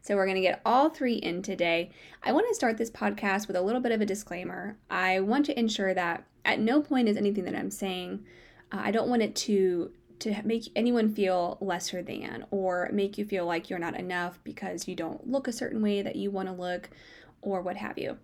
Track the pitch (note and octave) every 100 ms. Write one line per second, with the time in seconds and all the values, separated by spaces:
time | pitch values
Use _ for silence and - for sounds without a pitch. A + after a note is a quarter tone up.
0 | - G3+ F#3+ F#3+ F#3 - - A#3+ D4+ D#4
1 | B3+ A#3 - F3 G3 F#3 F3 E3+ F3 -
2 | - - - C4 A#4 A4+ B3 A3 A3+ -
3 | G#3 G3+ G#3 G3 G#3 F#3 F#3+ B3 B3 A3
4 | G#3 G3 - F3+ F3+ F3+ F#3 G#3+ _ F3
5 | F#3 F#3+ G3 C4 C#4+ A#3+ A3+ G#3+ G3 F#3
6 | F3 E3+ - _ - - G#3+ C#4 D4 C4
7 | A#3 G#3 G#3 G3+ F3+ - G3 - G3 F#3
8 | F3+ F#3+ - - - - - G3 - G#3+
9 | A3+ B3 G#3+ - - G3+ F#3+ F3 E3 -
10 | _ - A3 G#3 G#3+ A3+ A3 - A#3 A#3+
11 | A3 G#3+ F#3+ F#3 F3 - G3 F3+ - F#3
12 | - - - - - G3+ F#3 F3+ F3+ G3+
13 | G3 G3+ G#3 G3 F3 E3+ E3+ F3+ E3+ -
14 | F3+ F3+ F3 F3 - - F#3+ F3 - F3
15 | E3 - - C4+ C4+ A#3 - A3 G#3+ G3+
16 | G3 - G3 G3 F#3+ F#3 F3+ F3+ - -
17 | - - - _ - F#3+ F#3 - - -
18 | - -